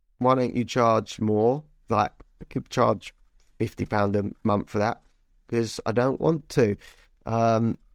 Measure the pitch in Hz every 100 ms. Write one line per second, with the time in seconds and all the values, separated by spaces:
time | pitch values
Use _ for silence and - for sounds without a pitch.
0 | _ - 127 131 123 123 113 127 117 110
1 | 101 - 107 107 113 139 151 _ - 107
2 | 104 - - - - - - - 117 104
3 | - - _ _ _ - 110 - - 107
4 | 101 101 101 - 110 104 - 107 104 -
5 | _ _ _ _ - 120 113 - - 110
6 | 127 131 156 160 - - 110 104 - -
7 | _ _ - 117 113 113 113 - _